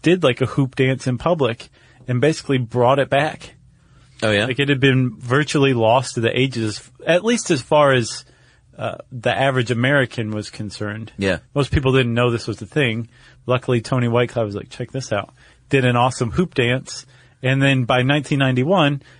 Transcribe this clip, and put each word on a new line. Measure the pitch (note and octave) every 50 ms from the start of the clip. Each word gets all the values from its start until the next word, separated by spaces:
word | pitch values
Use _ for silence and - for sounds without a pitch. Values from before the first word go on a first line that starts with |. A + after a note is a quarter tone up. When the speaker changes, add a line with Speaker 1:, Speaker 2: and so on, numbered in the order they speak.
Speaker 1:
did, | - D#3 F3+ F#3
like, | E3 C3 A#2+ -
a | C3
hoop | A#2+ - - C#3 B2+ -
dance | - C3 C3 C3 B2+ -
in | C3 B2
public | A#2 - E3 F3+ D#3+ C3+ A2+ A2+ - - - _ _ _ _ _ - -
and | - B2 B2
basically | B2+ D#3 D#3 - - - C#3 B2+
brought | A#2+ G#2+ - B2 A#2+ B2 C#3 C#3+
it | B2+ -
back. | C#3 C#3 D3+ D#3 - - - - - - _ _ _ _ _ _ _ - - _ _ -
Speaker 2:
Oh, | A2+ A2
yeah? | G#2 G2+ G#2+
Speaker 1:
Like, | B2 B2+ C3
it | C#3 C#3
had | C#3+ B2+
been | C3+ C#3 B2+ C3 B2+ B2 A2+ -
virtually | - A#2+ B2+ D3 D3+ - - D3+ C#3 C#3 C3
lost | A#2 A2 A2 A#2+ C3+ A#2+ - -
to | A#2+
the | A2+ A2+ -
ages, | B2 C3 C3+ B2 A#2 A2+ G#2+ G#2 - - - - - -
at | - E3 F3+
least | G3 A3+ A#3+ A3+ - -
as | F3 C3
far | - - D#3 D3+ D3 C#3
as, | C3 B2+ A#2 - - - - _ _ _ _ _ _ _ _ _ _ -
uh, | A2 G#2+ - - - _
the | C3 A#2+ - B2
average | G#2+ G2 C3+ C#3 C3 B2+ A#2+ G#2
American | A#2+ A2+ B2 C3 D3 C#3+ B2+ - - - A2 G#2+
was | A2 G#2+ G#2 -
concerned. | - - A2 G2+ - - G#2+ G#2 G#2 A2 A2 - - -
Speaker 2:
Yeah. | G2 G2 F2+ - - _ -
Speaker 1:
Most | C#3+ C3+ -
people | - D#3+ C3 C3+
didn't | B2+ C3+ B2 A#2+ A#2
know | A#2+ B2 B2
this | A#2 A2 -
was | - G#2 -
a | G#2+
thing. | - - D3+ C#3 A#2 A2 A#2 A2+ - _ _ - - - - _
Luckily, | - B2 B2 - - B2 A#2+
Tony | G#2+ - C3+ B2+ B2 A#2
Whitecloud | A2+ A#2+ B2 A#2+ - A#2+ A2+
was | G#2 G2+
like, | G2+ - -
"Check | - - B2 -
this | - C3+ B2+ -
out." | G#2+ G2+ - - _ _ _ _ _ _ _ _
Did | C#3 C3+ B2+
an | B2 A#2+
awesome | A#2+ B2 B2+ B2 - B2+ A2
hoop | - - F#3 - -
dance. | - A#2+ A#2+ B2 C3+ - - - - - - _ _ _ _ _ _
And | - B2+ C3+ C3+
then | C#3 C#3 C3+ C3 B2
by | A2 C3 B2+
nineteen | B2 C3 C#3+ D3+ C3+ - D3+ C#3
ninety-one, | C#3 C3 B2+ B2 B2+ D#3 G3 F#3 D3+ C#3+ D3 C#3 - - - -